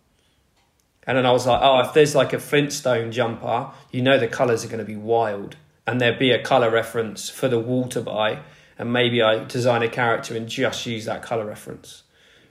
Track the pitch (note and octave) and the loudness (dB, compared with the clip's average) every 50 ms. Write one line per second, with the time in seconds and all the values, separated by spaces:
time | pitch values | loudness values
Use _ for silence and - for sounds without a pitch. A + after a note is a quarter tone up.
0 | _ _ _ _ _ _ _ _ _ _ _ _ _ _ _ _ _ _ _ _ | _ _ _ _ _ _ _ _ _ _ _ _ _ _ _ _ _ _ _ _
1 | _ - B2 C3 B2+ B2+ B2 B2+ A2+ B2+ A#2+ A#2 B2+ C#3 C3+ B2+ B2 B2 - D#3 | _ -2 0 2 4 4 4 4 4 2 2 4 4 6 6 4 4 4 4 4
2 | D3+ D3 D3 C#3+ B2+ B2 - A#2 - - - D3 D3 C#3+ - - - B2+ B2 A2+ | 4 6 6 2 2 2 0 -4 -4 0 0 0 0 0 -4 -4 -2 0 0 0
3 | A#2 A2+ A2 A#2+ A#2+ A#2 A2+ - - A#2+ A2+ A#2+ B2 A#2+ - - - _ - B2+ | 0 -2 -2 -2 -2 -2 -2 -6 -4 -4 -2 -4 -4 -6 -12 -18 -18 _ -6 0
4 | B2 C3 C#3 C3 A#2+ A2+ - - C3+ B2 A#2 A2+ A#2 A2 A#2 A2+ G#2+ G2+ A2 G#2 | 2 4 4 4 4 0 0 0 0 2 2 0 -2 -6 -8 -8 -8 -10 -10 -10
5 | G#2 A2 A#2 A#2 A#2 G#2+ G2+ G2+ G2+ G2 - - _ _ _ _ _ - A#2 B2 | -4 0 0 2 2 0 -2 -6 -10 -12 -16 -20 _ _ _ _ _ -4 -2 2
6 | B2 A#2+ A2 - C#3 B2+ A#2+ A2 - - C#3+ B2+ A#2+ A2+ A2 A2+ A2+ - - A#2+ | 2 2 2 2 2 2 2 2 2 2 2 2 4 4 2 0 0 -2 -4 -4
7 | A2+ G#2+ F#2+ - - - - - - C3 A#2+ A#2 A2 B2 B2+ B2+ B2+ A#2+ - B2 | -4 -4 -6 -10 -12 -12 -8 -4 -2 0 0 0 0 0 -2 -2 -2 -2 -4 -6
8 | A2 G2+ G2 G#2 G#2+ G#2+ A2 - - - - - - _ _ - A2+ A#2 A#2+ B2 | -6 -4 -2 -2 -2 -2 -2 -4 -10 -16 -20 -20 -20 _ _ -10 -6 -2 0 0
9 | B2 A#2+ A#2+ A#2+ A2+ A2 A2 A2 - C3 - C3 A#2+ B2 A#2+ A#2 A#2 A2+ - - | 0 2 2 2 4 4 2 2 -2 -4 -4 0 2 2 2 2 0 0 0 0
10 | B2 A#2 A2+ - - - A#2 A2+ A2+ A2 - - C3 A2+ - - - B2+ A#2 A2 | 0 0 0 0 -4 -6 -8 -8 -8 -8 -4 -2 -2 -2 -2 -4 -6 -8 -8 -8
11 | A2 A2+ G#2+ - - - B2 A#2 G#2+ G#2 G#2 - - - - - - - - - | -6 -8 -8 -8 -6 -6 -4 -4 -4 -6 -10 -12 -14 -16 -16 -16 -18 -20 -20 -20
12 | _ _ _ _ _ _ _ _ _ _ | _ _ _ _ _ _ _ _ _ _